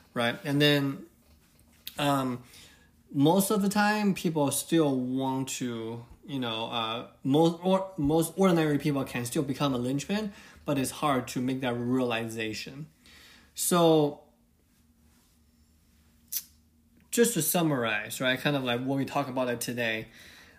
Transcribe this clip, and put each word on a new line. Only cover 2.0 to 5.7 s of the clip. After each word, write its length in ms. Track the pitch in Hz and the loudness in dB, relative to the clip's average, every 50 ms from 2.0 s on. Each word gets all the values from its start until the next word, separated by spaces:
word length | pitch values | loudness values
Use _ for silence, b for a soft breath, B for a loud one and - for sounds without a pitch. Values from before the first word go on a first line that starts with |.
| 147 143 139 135 131 127 123 120 B B B B B B B B B B B _ _ - | 0 0 2 0 0 -2 -4 -8 B B B B B B B B B B B _ _ -4
most 380 | - 139 143 156 180 196 196 - | 0 4 4 6 6 4 4 2
of 100 | 214 196 | 2 2
the 80 | 202 196 | 2 2
time, 460 | - 208 208 208 214 214 208 196 180 | 2 2 2 2 2 2 2 0 0
people 360 | - - 175 160 156 143 139 | 0 -2 -2 0 0 0 0
still 440 | 139 - - - 165 165 156 143 131 | 0 -4 -2 2 4 4 4 4 2
want 520 | 127 127 127 131 135 131 131 131 135 131 131 | 0 -2 -2 -2 -2 -2 -2 -2 -2 -4 -4
to, 580 | - - 135 123 | -6 -6 -6 -6